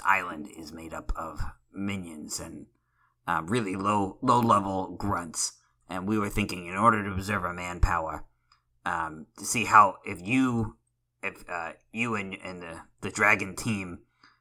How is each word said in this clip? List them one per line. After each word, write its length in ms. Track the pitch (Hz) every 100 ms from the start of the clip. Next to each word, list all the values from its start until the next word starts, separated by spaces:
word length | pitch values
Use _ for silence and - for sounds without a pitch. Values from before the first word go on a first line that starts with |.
| -
island 440 | 98 90 82 73 -
is 160 | 76
made 200 | 82 82
up 180 | - - -
of 240 | 82 160 - - _
minions 680 | 95 101 98 87 78 76 -
and, 260 | 82 76 - _ _ _ _ _ -
uh, 160 | 82 80
really 300 | 123 98 95
low, 420 | 98 104 98 -
low-level 760 | 127 120 117 104 98 95 90 90
grunts. 540 | 101 90 85 - - - _ _ -
And 180 | 90 95
we 120 | 107
were 100 | 101
thinking, 360 | 107 101 92 85
in 80 | 95
order 280 | 113 107 101
to 60 | 95
preserve 300 | 98 101 90
our 80 |
manpower, 720 | 90 90 87 - 85 80 76 - _ _ _ _ _ 87
um, 420 | 85 80 78 73 -
to 80 | 101
see 180 | 120 101
how, 300 | 110 101 - 104
if 140 | 95
you, 540 | 92 131 131 117 107 - _ _ _ _
if, 220 | 98 - -
uh, 220 | 87 82 - _
you 220 | 113 120 107
and, 200 | 98 95
and 180 | 92 90
the, 200 | 87 82 - _
the 80 | 98
dragon 440 | - 104 107 98 85
team 440 | - 104 90 85 _ _ _ _